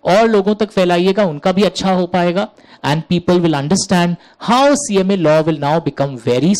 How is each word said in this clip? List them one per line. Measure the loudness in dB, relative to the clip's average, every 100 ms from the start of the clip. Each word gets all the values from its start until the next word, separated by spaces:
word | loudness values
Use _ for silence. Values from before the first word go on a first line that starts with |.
और | 0 2 4
लोगों | 2 0 -2
तक | -2
फैलाइएगा, | 0 0 2 2 2 0
उनका | -2 -2
भी | 0
अच्छा | 0 0 -2
हो | 0 0
पाएगा। | 0 0 -2 -6 _ -20 -8 -4
And | -4 -2
people | -4 0 0 0
will | -2
understand | -2 -4 0 0 0 -4 -12 -10 -2
how | 2 2
C | 0 -2 -2
M | 0
A | 0
law | 2 2 2
will | -2
now | -2 -2 -2
become | -4 -6 -4 -2
very | 0 2